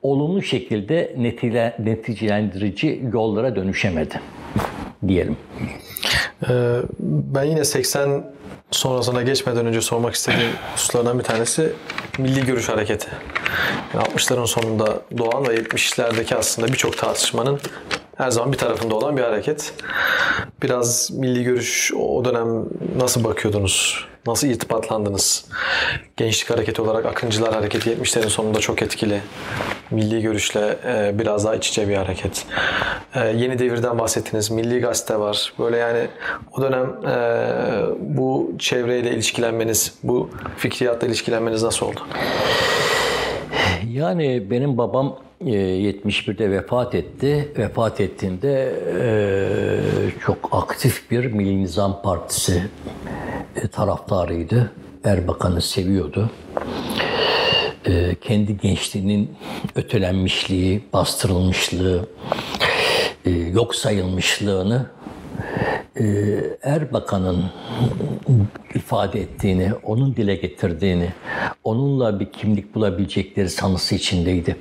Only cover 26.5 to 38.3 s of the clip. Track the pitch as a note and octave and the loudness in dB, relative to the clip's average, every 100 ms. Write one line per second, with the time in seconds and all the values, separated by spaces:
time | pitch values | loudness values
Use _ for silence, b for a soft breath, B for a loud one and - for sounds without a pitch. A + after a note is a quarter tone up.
26.5 | A#2 A2+ - A2 A2 A#2+ A#2 A#2 G#2+ A2+ | 0 0 0 0 2 0 -2 -2 0 2
27.5 | A2 G#2 A2+ A2 A#2 B2+ - A2 G2+ A2 | 2 0 0 0 0 0 2 2 2 2
28.5 | G#2+ - A2 A2 - A2 G#2 G2+ B B | 2 2 0 0 0 0 0 -4 B B
29.5 | B B B - A2+ G#2+ A2+ A2 G#2+ - | B B B -4 0 2 2 0 0 0
30.5 | G#2+ G#2 - - A#2 G#2 G#2 A2 G#2+ G#2 | 2 0 0 -2 0 2 2 2 2 2
31.5 | A2 - - G2+ G2+ F#2 F#2 G2 - - | 0 0 0 2 2 0 -2 -2 -4 -6
32.5 | B B B B B B - A#2 A2+ B2+ | B B B B B B -2 0 2 0
33.5 | C3 B2 A#2 A#2+ A#2 A2+ - A2 A2 G#2+ | 2 2 2 0 0 0 0 -2 -2 0
34.5 | A2+ A#2 B2 A#2 A2+ - A2 G#2 G#2 - | 0 0 0 0 -2 -2 0 0 0 -4
35.5 | - A#2 A#2 A#2 A#2 A#2+ - B B - | -2 0 0 0 0 -2 -6 B B -8
36.5 | - C3+ C3 B2+ - - B2+ A#2+ A#2 A#2 | -2 0 2 0 -4 -2 0 2 2 2
37.5 | A#2+ A#2+ A2+ A2 - - C#3+ C3 | 0 0 0 0 -2 -2 0 2